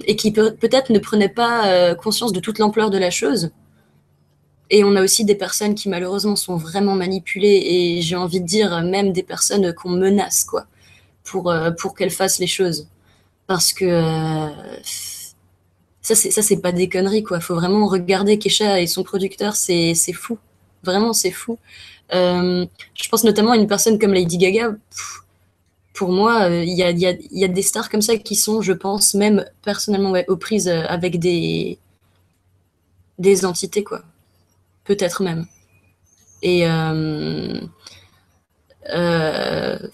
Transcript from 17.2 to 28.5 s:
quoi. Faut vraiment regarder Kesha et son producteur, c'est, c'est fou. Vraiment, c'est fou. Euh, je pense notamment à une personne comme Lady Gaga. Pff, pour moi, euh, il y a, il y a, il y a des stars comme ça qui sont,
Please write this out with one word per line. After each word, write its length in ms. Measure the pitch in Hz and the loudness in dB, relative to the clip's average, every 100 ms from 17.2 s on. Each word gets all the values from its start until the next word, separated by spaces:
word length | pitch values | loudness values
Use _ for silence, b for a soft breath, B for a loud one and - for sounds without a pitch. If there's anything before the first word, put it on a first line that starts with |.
quoi. 160 | 214 175 | 0 -4
Faut 140 | 170 | -2
vraiment 320 | 170 180 208 208 | -2 2 2 2
regarder 500 | 190 175 190 202 208 | 2 2 2 4 2
Kesha 420 | 202 - 214 190 | 2 0 2 2
et 60 | 175 | 0
son 160 | - | -2
producteur, 540 | 180 196 190 - 208 214 | -4 -4 -4 -4 -4 -2
c'est, 380 | - 175 165 | 0 0 2
c'est 180 | 165 - | 0 -2
fou. 260 | 170 - 226 _ _ _ _ | -4 -10 -10 _ _ _ _
Vraiment, 280 | 180 190 226 | -2 0 2
c'est 180 | 214 185 | 0 -2
fou. 260 | - - 233 B B B B - | -4 -8 -12 B B B B -4
Euh, 540 | 180 180 180 180 180 175 - B | 0 2 2 0 0 -4 -8 B
je 140 | - - | -12 -4
pense 160 | 220 | 2
notamment 280 | 220 214 220 | 4 4 4
à 40 | 240 | 4
une 100 | 208 | 4
personne 320 | 202 220 214 | 2 2 2
comme 140 | 214 | 4
Lady 240 | 185 170 175 | 2 0 2
Gaga. 320 | 185 214 233 214 _ | 2 2 -2 -6 _
Pff, 320 | - - - - _ _ _ _ _ _ | -14 -14 -14 -20 _ _ _ _ _ _
pour 160 | - 180 | -6 -2
moi, 400 | 185 220 233 180 | 2 4 4 2
euh, 120 | 170 | 2
il 100 | 170 180 | 0 0
y 60 | |
a, 80 | 180 | 0
il 80 | 170 | 2
y 80 | 185 | 0
a, 60 | |
il 260 | 180 - 185 | 0 -6 -2
y 60 | |
a 40 | 190 | 0
des 140 | 180 | 0
stars 260 | 196 214 226 | -2 -2 -4
comme 140 | 214 | -2
ça 140 | 208 226 | 0 0
qui 160 | - 202 | -2 -4
sont, 240 | - | 0